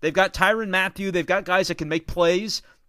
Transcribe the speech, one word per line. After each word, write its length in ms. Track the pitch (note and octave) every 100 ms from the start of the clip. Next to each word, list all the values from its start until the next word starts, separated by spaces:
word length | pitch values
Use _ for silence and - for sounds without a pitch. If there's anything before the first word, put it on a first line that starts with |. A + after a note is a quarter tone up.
they've 120 | D#3
got 200 | F#3+ F#3+
Tyrann 360 | - F#3+ A3 G#3+
Mathieu, 420 | F#3 F#3+ - G3
they've 160 | F3 E3
got 180 | D#3+
guys 240 | - F#3 F#3
that 80 | E3
can 120 | D3+
make 180 | E3 -
plays, 560 | F3 E3+ F3+ G#3+ - - _